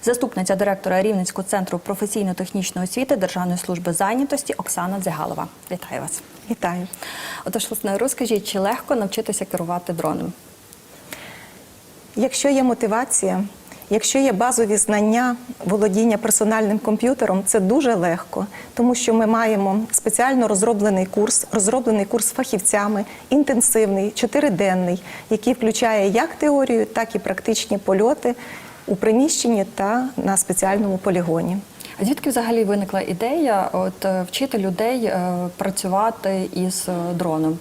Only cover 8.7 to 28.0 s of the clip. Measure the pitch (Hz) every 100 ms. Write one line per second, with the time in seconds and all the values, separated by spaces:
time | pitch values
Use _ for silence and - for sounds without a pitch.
8.7 | 233 - 262 196 208 220 208 190 175 165
9.7 | 175 175 165 156 175 - - - - -
10.7 | - - - - - - - - - -
11.7 | - - - - - 254 - 285 269 254
12.7 | 233 220 220 269 - 190 185 202 - -
13.7 | - - 214 220 269 269 196 240 240 220
14.7 | 208 - 208 214 226 254 240 - - -
15.7 | 208 208 190 233 214 226 - 214 220 214
16.7 | 208 - 214 233 - 214 190 190 226 185
17.7 | 254 269 220 175 175 - - 202 - -
18.7 | - 240 247 - 226 220 226 226 214 196
19.7 | 196 220 - - 208 247 262 220 202 220
20.7 | 208 208 190 185 - 214 - - - 196
21.7 | 254 233 220 196 233 - - 254 202 -
22.7 | 214 208 208 208 - - 269 277 247 -
23.7 | 226 214 196 202 - 233 285 294 175 196
24.7 | 185 180 180 - - - 220 240 - 220
25.7 | 214 233 214 196 202 330 - 302 285 262
26.7 | 233 214 226 226 202 190 190 - 220 -
27.7 | 202 196 196